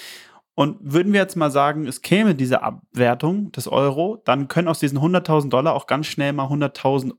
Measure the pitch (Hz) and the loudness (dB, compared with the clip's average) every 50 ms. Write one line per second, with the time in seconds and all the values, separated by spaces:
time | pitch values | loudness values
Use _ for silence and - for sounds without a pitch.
0 | - - - - - - _ _ _ _ _ - 143 151 147 - - 143 143 170 | -18 -18 -20 -20 -20 -20 _ _ _ _ _ 0 0 0 -2 -6 -4 0 0 2
1 | 180 208 202 202 190 190 - 175 156 143 135 143 143 147 147 156 151 123 139 - | 2 4 2 2 2 0 -2 -2 -2 0 2 2 2 2 0 -2 -4 -6 -8 -10
2 | - - 170 208 220 208 160 135 131 127 131 - - 110 - - - _ - 127 | -2 2 2 4 4 4 2 2 2 0 0 0 0 -4 -8 -10 -14 _ -2 2
3 | 123 117 120 123 151 160 190 208 202 175 - 131 - - - 127 139 143 135 151 | 2 2 2 2 0 -2 -2 -2 -4 -6 -8 -10 -6 -4 -2 0 0 0 0 0
4 | 175 208 - - _ - 123 139 139 135 - 165 175 165 160 - 151 139 139 135 | -2 -4 -4 -2 _ 0 0 0 -2 -2 -2 0 0 0 0 0 -2 -2 0 0
5 | 151 170 185 175 180 - 156 151 143 131 120 127 147 165 139 135 - - 135 147 | 0 2 2 0 2 2 2 2 2 2 0 0 2 0 0 -2 -2 -2 -2 -2
6 | 151 - - 151 143 143 143 143 135 135 147 147 147 139 - - - 135 139 135 | -2 -4 -4 -2 -2 -2 -2 -2 -2 -2 0 -2 -2 -2 -2 -2 0 0 2 0
7 | 127 123 - | 0 -4 -8